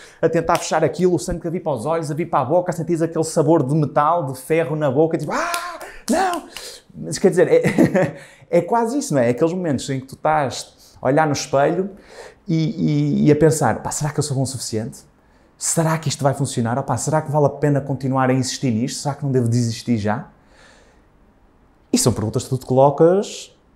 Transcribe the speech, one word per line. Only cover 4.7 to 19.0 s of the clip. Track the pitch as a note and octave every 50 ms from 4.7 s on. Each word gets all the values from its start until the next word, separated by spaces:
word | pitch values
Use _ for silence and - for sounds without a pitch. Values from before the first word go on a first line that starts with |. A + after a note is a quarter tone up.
| D#3
na | D3+ D3+ C#3+
boca, | B2 C#3+ D#3+ D#3+ E3 E3
tipo, | D3+ D#3
"Ah, | G#3 C#4 E4 E4+ E4+ E4+ F4 F4+ E4 - - - - - - -
não!" | B3+ F4+ G4 F#4 F4 D#4+ - - - - - - - - - - -
Mas | - D#3 E3 D#3+ -
quer | - F#3+
dizer, | D#3+ F3+ E3 -
é, | D#3+ E3 E3+ - - - - - - F#3 F#3 - - - - - - - - -
<laughs> |
é | - F3
quase | E3+ - A#3 A#3 A#3 A3 B3+ D4
isso, | B3 - D#3
não | C3+
é? | A#2+ A#2
Aqueles | B2 - E3 E3 F3
momentos | F#3 F3+ D#3+ C3+ A#2 - -
em | C3+ C3+
que | B2+
tu | - -
estás | - - D3+ D#3 D3+ C#3+ A#2+ - - - - - _ - - - -
a | - B2+
olhar | C#3+ D3+ D#3
no | D3+ C#3
espelho | - - - - C3+ C#3+ D#3 E3+ F3 F#3+ G3+ - - - - - - - - - _ _ -
e, | D#3+ D#3+ D#3+ D3+ - - D#3+ D#3 D3+ D3 D3 D3 C#3 C#3 C#3+
e, | D3
e |
a | C#3+
pensar, | D3 D#3+ D#3 D3+ - C#3+ A#2 G#2+ -
"Pá, | - A2+
será | - - D3 D3+
que | - -
eu | C#3+
sou | - C3
bom | C3 C3+
o | A#2
suficiente? | - A2+ - - A#2 G#2+ A2 - - - - _ _ _ _ _ _ _ _ _ _ -
Será | - - - E3 D#3+ D#3+ D#3+ D#3+
que | D#3+ C#3
isto | - - -
vai | C#3 C3
funcionar? | - C#3+ B2 - B2+ A#2 A2+ A#2+ C3+
Opá, | C#3 - C3+ A#2
será | - D3 D3+ D#3
que | D3+ C#3
vale | C#3+ D3+ D3 C3+
a |
pena | - - - D3 C#3 C3+
continuar | C#3 - C#3 B2+ - C3 C3 C3 C3 B2+
a | B2+
insistir | C3 B2 - - - - C3
nisto? | A2+ G#2+ B2 C#3+ - -